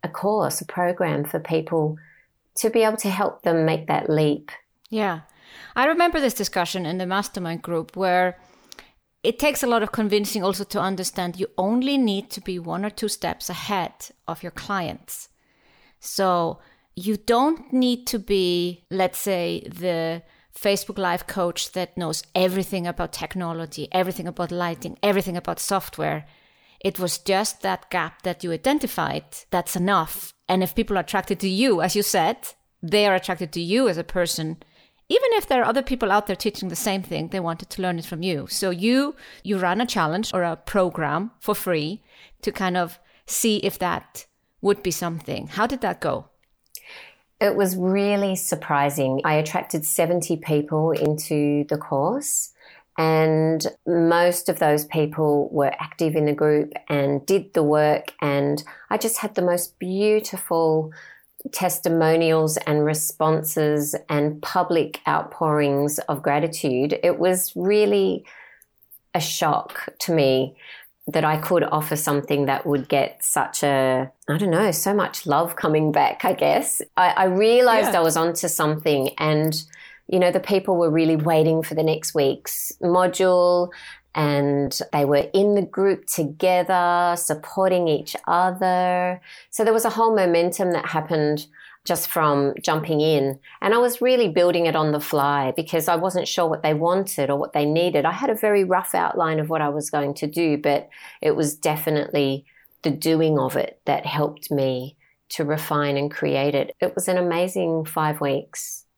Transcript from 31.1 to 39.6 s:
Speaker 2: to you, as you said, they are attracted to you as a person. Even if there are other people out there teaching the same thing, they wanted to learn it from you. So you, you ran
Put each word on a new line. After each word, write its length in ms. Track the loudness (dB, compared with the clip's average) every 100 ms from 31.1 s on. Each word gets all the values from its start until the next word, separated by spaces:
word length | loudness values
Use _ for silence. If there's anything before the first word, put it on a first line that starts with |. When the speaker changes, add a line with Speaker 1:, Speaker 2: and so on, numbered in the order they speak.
| -4 -2 -4
Speaker 2:
to 80 | -2
you, 340 | 2 2 2
as 120 | 2
you 80 | 0
said, 340 | 0 2 0 0 -8 -18 _ _
they 240 | 0 2 4
are 80 |
attracted 380 | 2 0 -6 -6
to 80 | -6
you 280 | -2 2 2
as 100 | 0
a 60 |
person. 580 | -4 -2 -2 -2 -6 -8 -14 _ _ _ _
Even 220 | 2 4
if 140 | 0 2
there 140 | 2
are 60 | 2
other 140 | 0
people 280 | -2 -2 2
out 140 | 0 0
there 100 | -4
teaching 320 | -4 -4 -8
the 80 | -4
same 260 | -2 -4
thing, 260 | -4 -6 -6
they 120 | -6
wanted 280 | -6 -8 -10
to 120 | -6
learn 160 | -4 -4
it 60 | -6
from 160 | -6
you. 240 | -4 -4 -4
So 220 | -4 -2
you, 440 | 0 2 2 0 -6 -18 -16
you 160 | -4
ran 220 | -2